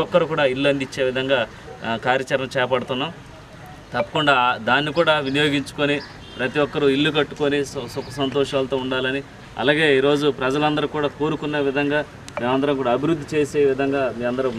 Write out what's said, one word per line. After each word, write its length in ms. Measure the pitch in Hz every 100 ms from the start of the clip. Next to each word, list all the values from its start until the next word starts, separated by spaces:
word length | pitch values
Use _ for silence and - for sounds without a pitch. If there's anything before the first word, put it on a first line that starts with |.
ఒక్కరు 220 | 156 175 160
కూడా 200 | 156 139 127
ఇల్లు 140 | 143
అందించే 340 | 139 131 - 127
విధంగా, 360 | 127 131 135 110 - - - 113
ఆ, 40 | 113 127
కార్యాచరణ 420 | 131 131 139 131 139
చేపడుతున్నాం. 540 | 123 127 113 127 156 170 - - - - - - - 120
తప్పకుండా 420 | 117 156 147 131 123 123 113
దాన్ని 240 | 131 151
కూడా 220 | 147 156 151 135
వినియోగించుకొని 720 | 139 151 143 131 - 143 143 - - - -
ప్రతి 200 | 127 147 143
ఒక్కరూ 220 | 156 143 135
ఇల్లు 140 | 156 151
కట్టుకొని 400 | 143 143 147 143 139
సు-, 160 | 143 120 -
సుఖ 140 | 127 -
సంతోషాలతో 600 | 135 139 135 139 131 135 127
ఉండాలని, 380 | 131 131 139 135 - - -
అలాగే 240 | 120 151 156 135
ఈరోజు 280 | 143 147 147 127
ప్రజలందరూ 480 | 127 143 151 147 147 151
కూడా 120 | 143 -
కోరుకున్న 380 | 143 139 151 151 139
విధంగా 320 | 139 143 147 143 - - -
మేమందరం 340 | 123 131 143 135
కూడా 100 | 127 123
అభివృద్ధి 300 | 147 165 143 156
చేసే 260 | 143 151 143
విధంగా 320 | 131 139 139 131 113
మీ 60 | 123
అందరూ 200 | 127 131